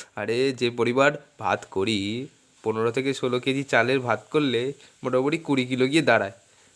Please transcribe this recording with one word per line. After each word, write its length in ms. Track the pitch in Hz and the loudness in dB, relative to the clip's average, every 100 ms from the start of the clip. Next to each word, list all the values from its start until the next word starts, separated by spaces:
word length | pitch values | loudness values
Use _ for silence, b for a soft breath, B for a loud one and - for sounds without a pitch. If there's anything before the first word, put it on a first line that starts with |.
| B - | B -8
আরে, 360 | 104 120 135 | -2 0 0
যে 180 | 120 120 | 0 -2
পরিবার 420 | 120 117 127 143 147 - - | 0 0 2 2 0 -12 -6
ভাত 280 | 101 104 - | -2 -2 -2
করি, 560 | 95 98 104 101 117 143 _ _ _ | -2 0 -2 -2 -6 -10 _ _ _
পনেরো 280 | 110 110 117 | -4 -2 -2
থেকে 220 | 120 135 | 0 -2
ষোলো 260 | 131 131 123 | -2 -2 -2
কেজি 240 | 131 135 | -2 -2
চালের 360 | 131 123 120 135 | 2 2 4 0
ভাত 280 | 123 110 - | 0 -4 -2
করলে 420 | 156 139 117 131 143 b _ | -2 0 0 -2 -8 b _
মোটামুটি 340 | 131 127 139 165 | -2 0 0 -2
কুড়ি 280 | 143 135 127 | 0 0 0
কিলো 220 | 127 131 | 0 2
গিয়ে 140 | 160 | 2
দাঁড়ায়, 300 | 127 113 98 - _ b b | 4 4 2 -8 _ b b